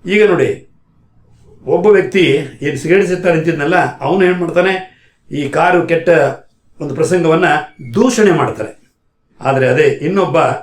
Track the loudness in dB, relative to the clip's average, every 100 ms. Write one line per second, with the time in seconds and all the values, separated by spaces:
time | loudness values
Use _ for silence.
0 | 0 2 4 2 0 -4 -12 _ _ _
1 | _ _ _ _ _ -16 -4 0 4 2
2 | 2 0 2 0 -4 -8 -8 -6 0 0
3 | 2 -2 0 0 -2 -2 -2 0 -2 -4
4 | -4 0 0 0 -2 0 0 -2 -8 _
5 | _ _ _ -8 -4 0 2 0 0 -2
6 | 2 2 2 -4 -18 _ _ -14 -10 -4
7 | 0 2 2 2 2 0 -4 -16 -6 0
8 | 0 4 2 2 -2 -6 -12 -14 _ _
9 | _ _ _ _ -2 0 2 2 0 0
10 | -2 -2 0 0 0 -4